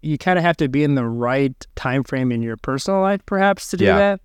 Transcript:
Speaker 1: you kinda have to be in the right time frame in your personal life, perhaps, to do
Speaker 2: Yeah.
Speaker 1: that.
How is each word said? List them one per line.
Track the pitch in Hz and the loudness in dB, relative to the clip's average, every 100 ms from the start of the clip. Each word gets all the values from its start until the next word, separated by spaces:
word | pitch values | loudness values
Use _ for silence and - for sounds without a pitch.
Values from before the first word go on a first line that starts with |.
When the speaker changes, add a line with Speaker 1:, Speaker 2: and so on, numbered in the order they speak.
Speaker 1:
you | 151 147 | -4 -2
kinda | - 180 | 0 2
have | 170 165 | 2 2
to | 147 | 0
be | 139 | 2
in | 147 | 2
the | 139 | 2
right | 117 117 120 135 139 131 - | 0 -2 -2 0 0 -2 -16
time | - 131 131 | -8 -2 -2
frame | 127 131 127 | -2 -2 -2
in | 117 | -2
your | 117 113 | -4 -6
personal | - 135 - 196 | -6 -4 -2 0
life, | 190 196 - | 0 -2 -4
perhaps, | 196 196 196 - | 0 2 0 -4
to | 180 | 0
do | 196 | 2
Speaker 2:
Yeah. | 190 | 4
Speaker 1:
that. | 202 196 | 2 0